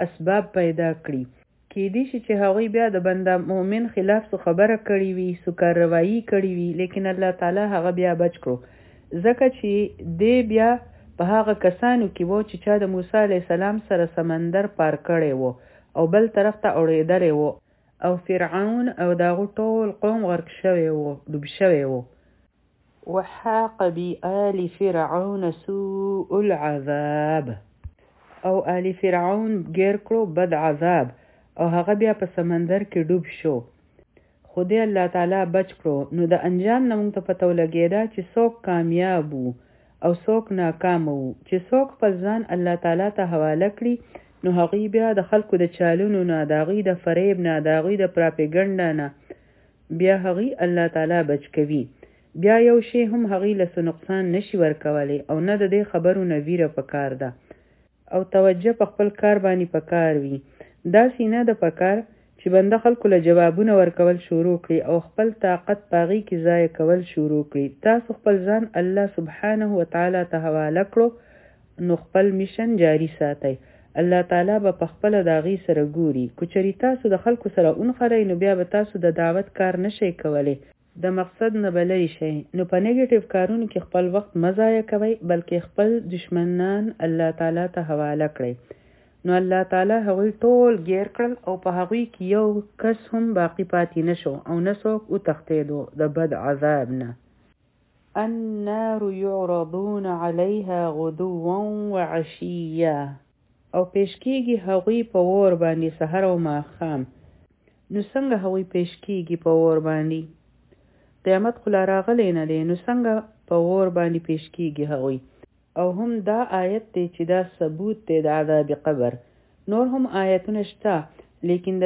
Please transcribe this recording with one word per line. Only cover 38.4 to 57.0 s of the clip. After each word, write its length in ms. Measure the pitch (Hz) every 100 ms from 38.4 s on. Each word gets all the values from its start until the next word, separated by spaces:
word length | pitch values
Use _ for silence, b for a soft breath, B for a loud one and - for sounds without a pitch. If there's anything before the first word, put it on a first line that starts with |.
| 233 233
کامیاب 640 | - 175 165 170 185 180 151
وو 180 | 139 127 120 b b b _
او 100 | 160 175
څوک 280 | - 220 220
ناکام 520 | 190 170 160 185 175 156
وو. 240 | 143 131 -
چې 120 | - 185 180
څوک 200 | 254 269
خپل 200 | - 214 180
ځان 180 | 196 220 220
الله 280 | 180 175 175
تعالی 340 | 175 170 202
ته 120 | 202 180
حواله 380 | 165 156 156 202
کړي، 260 | 202 240 240 B B B _
نو 100 | 180
هغوی 340 | 175 170 202 214
بیا 200 | 220 226
د 120 | 208 175
خلکو 260 | 214 214 180
د 60 | 175 -
چالونو 420 | 175 170 208 202
نه، 140 | 175 160 151
د 60 | 151
هغوی 220 | 156 202
د 80 | 196 180
فریب 380 | - 165 196 190
نه، 140 | 170 160
د 80 | 151 156
هغوی 180 | 170 202
د 80 | 180
پراپیګنډا 840 | 175 165 156 151 170 196 190 170 156
نه، 80 | 143 B B B B B B B -
بیا 260 | 165 185 196
هغوی 320 | 185 180 247 - 175
الله 200 | 175 170
تعالی 300 | 160 160 175 151
بچ 140 | 143 - -
کوي. 280 | 147 151 113 b b b b 160
بیا 200 | 196 226
یو 200 | 240 240
شی 200 | 220 240 226
هم 160 | 240 220
هغوی 220 | 190 202
له 120 | 202 175
څه 140 | 175 165
نقصان 360 | 160 - 190 185
نشي 260 | 185 202 202
ورکولی، 600 | 160 151 151 147 143 143 -
او 60 | 156
نه 160 | 180 208
د 80 |
دې 180 | 196 202 208
خبرو 340 | 175 170 190
نه 140 | 180 151 147
ویره 220 | 175 156
پکار 440 | 156 - 143